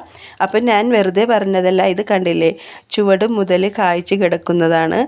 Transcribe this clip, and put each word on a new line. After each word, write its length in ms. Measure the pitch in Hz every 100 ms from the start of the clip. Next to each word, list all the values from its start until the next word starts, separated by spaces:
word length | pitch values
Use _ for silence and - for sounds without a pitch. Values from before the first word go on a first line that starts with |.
| - - - -
അപ്പോൾ 220 | 185 214 240
ഞാൻ 180 | 208 233
വെറുതെ 360 | 226 190 180 233
പറഞ്ഞതല്ല, 560 | 214 196 190 180 185
ഇത് 180 | 196 180 214
കണ്ടില്ലേ, 380 | 196 180 170 165 190 - - -
ചുവട് 360 | - 202 190 220
മുതൽ 380 | 220 185 180 196
കായ്ച്ച് 460 | 208 185 175 175
കിടക്കുന്നതാണ് 840 | 202 180 175 - 175 165 165 160 180